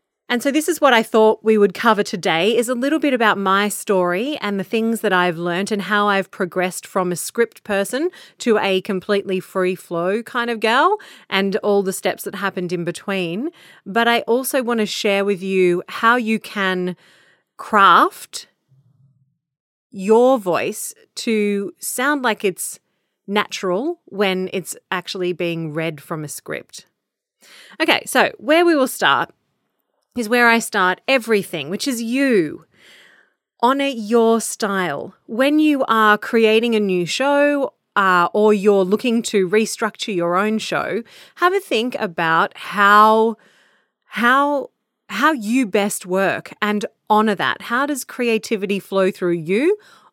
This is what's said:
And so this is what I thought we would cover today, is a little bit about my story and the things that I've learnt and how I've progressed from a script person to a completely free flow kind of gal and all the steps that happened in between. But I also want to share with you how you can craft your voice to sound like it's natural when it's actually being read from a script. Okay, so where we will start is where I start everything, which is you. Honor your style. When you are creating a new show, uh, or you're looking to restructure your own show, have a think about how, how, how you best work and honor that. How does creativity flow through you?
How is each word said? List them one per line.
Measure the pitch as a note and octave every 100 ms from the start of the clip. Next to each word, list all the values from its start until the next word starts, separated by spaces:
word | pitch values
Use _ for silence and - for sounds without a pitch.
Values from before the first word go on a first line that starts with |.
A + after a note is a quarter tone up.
| _ _ -
And | A#3
so | C#4+
this | C#4+ D4+
is | D#4+
what | C#4
I | A#3
thought | - A3+ A3 A3
we | A3 G#3+
would | G3
cover | - A#3 G#3
today, | G3 F#3 F#3 E3 G3 A#3
is | A#3
a | A#3+
little | C4+ D#4
bit | D4 B3+
about | A3 G3
my | G3 G3 G#3
story | - - F#3+ F3 F3+ C4+ D4+
and | G3+ G3
the |
things | - A3+ A3+ A3+
that | G#3+
I've | A#3+ F3+ E3
learnt | F3 F3 G3+
and | G#3
how | F3+ G#3 G#3
I've | G3 F#3
progressed | - F#3 F3+ F3+ - -
from | G3 F3+
a | F3
script | - - A3+ -
person | - G3 G3 B3+ F4 - - -
to | B3 G#3+
a | G3 F#3+
completely | - F#3+ - G3+ G3 F#3+
free | - F#3+ F#3
flow | F3+ - E3+ F3+ G#3+
kind | A3+ B3 A#3+
of | A3+
gal | A3 B3 F4 G#4+ - - -
and | F#3+ G3 F#3+
all | G#3 G3+
the | F#3+
steps | F#3 F#3 - F#3
that | F#3
happened | G3 F#3+ F3
in | F3
between. | E3+ E3+ - F#3+ E3+ F#3 D#4 - - - -
But | G#3 A#3
I | A#3
also | - A#3+ B3+ C#4
want | A#3 A#3
to | G#3
share | - G#3 G3 G3+
with | F#3
you | F#3+ F#3+ F3+ F3 -
how | - A3+ B3
you | G#3+ A3
can | - G#3 F#3+ F#3 F3+ F3 _ _ _ _ _ -
craft | - G#3+ F#3+ F3+ D4+ - - - - _ _ _ _ _ _ _ _ _ _ _ _ _ _
your | G3 F#3+ A3+ B3+ C4
voice | F#3 C#3+ C3+ A3 - - _ -
to | A#3+ A3 G#3 G3+ G3 -
sound | - - C#4 D4
like | B3 G#3 G3+
it's | F3 - - _ _ _ _ -
natural | G3+ - - F#3 F3+ D4+ F4 _
when | G3 G3 F#3 F#3
it's | F#3+ F3 - _
actually | F#3 F3+ G3 F3+
being | E3+ F3 E3 D#3+
read | D3+ D#3+ D3+
from | - D#3+
a | D3
script. | - - - - - - _ _ _ _ _ _ - - -
Okay, | D#4+ - -
so | C4 F3+ -
where | A3 D#4+
we | F4 D4+
will | B3+
start | - D#3+ B2+ - _ _ _ _ _ _ _ _ B3
is | G#3
where | A#3+ A#3+
I | A3+
start | - G#3 F3+ F#3 -
everything, | C4 A3 G#3 - E3 C#3+
which | G3+ C#4+
is | A#3
you. | A3+ B3+ C#4 A3 D3+ - _ _ - - - _ _ _ _ _
Honor | A#3+ C#4 C#4
your | A#3 G#3 A#3 A3+ A3+
style. | - - G#3 G3 F3 C#3 - - -
When | A3 C4+ D4+
you | D4+ C#4 -
are | A3+ G#3+ G#3
creating | - A3+ A3 A3 A#3+ A3
a |
new | G3+ F3+ E3+
show, | - C#4 C#4+ D4 C#4+ C#4 - _ -
uh, | F#3+ F3+ F3
or | G#3 G#3+
you're | G#3+ G#3 G3+
looking | F#3 G#3+ B3+ A3+
to | - G#3 F3+
restructure | G#3+ A3 - G#3+ - -
your | F3+ E3+ F3
own | G#3+ A3
show, | - D3+ - G3 A3+ - - -
have | F4+
a | G4
think | - A3+ B3 -
about | G3+ E3 E3 E3 G3 -
how, | - F#3+ G3+ G#3 A3 A3 A3+ G#3+ _ _ _ _ _ _ _
how, | G3+ A#3+ C4+ C#4+ C#4+ - _ _ _ -
how | G3 D4+
you | C#4+ G#3 B3+ A3
best | G#3 G3+ - F3+
work | F#3 F#3+ A2 - -
and | G#3 G#3 - _ -
honor | G#3+ A3 F#3
that. | C3 -
How | - A#3+ C#4+
does | C4+
creativity | - - A#3+ A3 - G#3+ G3 G3+
flow | - F#3+ F#3
through | - F3+
you? | E3+ D#3 G3+ D#4+ G#4 _ - _